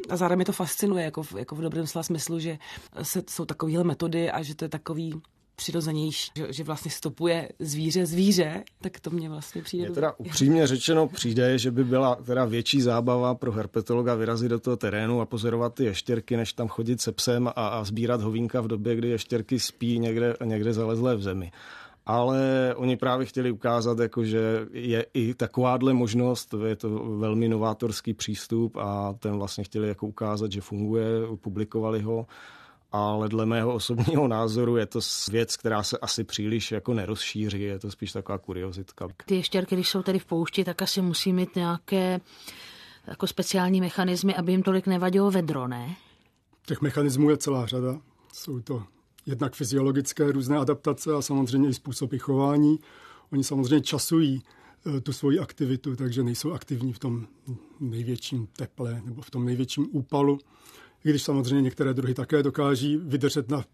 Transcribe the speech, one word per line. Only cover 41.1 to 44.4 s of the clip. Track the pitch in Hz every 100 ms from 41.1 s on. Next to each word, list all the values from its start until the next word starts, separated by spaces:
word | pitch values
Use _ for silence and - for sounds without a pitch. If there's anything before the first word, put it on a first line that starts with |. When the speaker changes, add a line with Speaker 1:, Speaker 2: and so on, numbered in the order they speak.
| 165 196
Speaker 3:
mít | 180 180 180
nějaké | 175 170 - 190 185 185 - - - - - - - - -
jako | - 190
speciální | - - 190 180 190
mechanismy, | 180 - 180 180 196
aby | 185